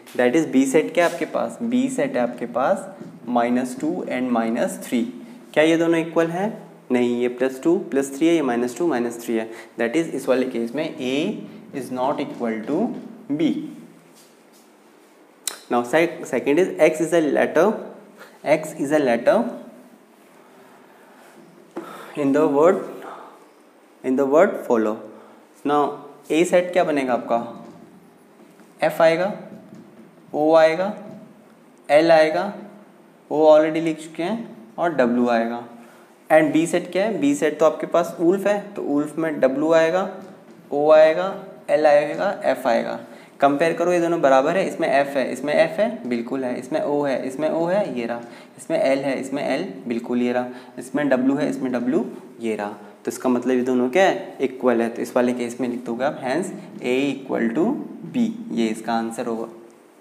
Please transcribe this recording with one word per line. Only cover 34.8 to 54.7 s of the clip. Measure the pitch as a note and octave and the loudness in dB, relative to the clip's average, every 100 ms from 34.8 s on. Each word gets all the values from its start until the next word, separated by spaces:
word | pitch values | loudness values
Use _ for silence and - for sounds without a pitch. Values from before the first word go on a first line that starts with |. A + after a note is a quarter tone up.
| E3+ C#3 | -2 2
W | A#2+ A#2+ A#2+ | 2 2 2
आएगा। | A#2 A#2 A#2+ A#2+ - - - - - - | 2 0 -6 -12 -18 -20 -20 -20 -20 4
and | D#3 D3+ D#3 | 4 6 2
B | E3 | 2
set | F3 F3 | -2 -2
क्या | F3+ | -2
है? | G#3+ F3+ | -2 0
B | C#3+ | 0
set | C#3+ D3+ D3+ | 2 0 2
तो | D#3+ | 2
आपके | D#3 D#3+ | 2 0
पास | E3+ E3+ - | 0 0 2
Wolf | E3+ G3 G3+ | 2 4 2
है, | G#3 - | 0 -4
तो | - | -8
Wolf | - C#3+ D3 D#3+ | -2 -2 -2 -4
में | D#3+ D3 | -4 0
W | C3 C#3 D#3 | 0 2 4
आएगा, | E3 E3 F#3 - - - - - - - | 4 4 2 -2 -8 -18 -20 -20 -20 -6
O | C#3+ D3+ | 0 6
आएगा, | D#3 D#3 E3+ F#3+ F#3+ - - - | 8 8 4 -2 -6 -14 -16 -2
L | D3+ D3+ | 2 6
आएगा, | D3 D3+ D#3+ G3 F#3+ - C3 | 4 2 -2 -4 -2 -2 0
F | B2+ | 0
आएगा। | A#2 A#2 A#2 - - - - | 0 -2 -8 -12 -20 -20 0
Compare | C#3 C#3+ E3 | 2 4 0
करो, | E3 E3+ | 2 0
ये | F3 | 2
दोनों | E3+ E3 | 2 2
बराबर | C#3+ C3 D3 F#3 | 4 6 4 0
है, | E3 | -2
इसमें | - D#3 | -2 2
F | C#3 C#3+ C#3 | 2 2 -2
है, | A#2+ | -4
इसमें | B2 D3 | -4 0
F | D#3 E3 - | 2 2 0
है, | A3+ A#3 A#2+ | -2 -4 -4
बिल्कुल | A#2+ A#2 C3+ | -4 -4 -6
है, | B2+ B2 | -4 -6
इसमें | B2+ D3+ | -6 -4
O | D3+ D3 C#3 | -2 0 0
है, | B2 C3 | -2 -4
इसमें | C#3+ D#3 | -4 -2
O | E3 E3+ | -2 0
है, | G3+ F3+ B2 | 0 -2 -4
ये | A#2 | -6
रहा, | A#2+ - - - - | -6 -10 -18 -20 -18
इसमें | - E3 C3+ C#3 | -6 0 0 0
L | |
है, | C#3 B2+ | -2 -4
इसमें | C3+ C#3+ B2+ C3+ | -6 -6 -4 -4
L | G3 F#3 A#2 | -6 -10 -6
बिल्कुल | A#2 A#2+ B2 | -6 -2 0
ये | B2 | 0
रहा, | B2 B2 - - - | 0 -4 -10 -16 -16
इसमें | - D3 | -6 -2
W | C#3+ B2+ C3 C#3 | 2 2 2 0
है, | C#3+ | -2
इसमें | - C3 | -4 -4
W | A#2+ B2 E3 - - - - | -2 0 0 -2 -8 -18 -8
ये | A2+ G#2 | -6 -4
रहा। | G#2 G#2 - - | -6 -10 -18 -10
तो | B2 | -8
इसका | - B2+ | -4 0
मतलब | B2 B2+ | 0 2
ये | B2+ | 0
दोनों | B2 B2 B2 | 2 0 2
क्या | F3+ | 2
है? | F#3 C3+ - - | 2 0 -8 -4
Equal | C3 - B2 | -4 0 2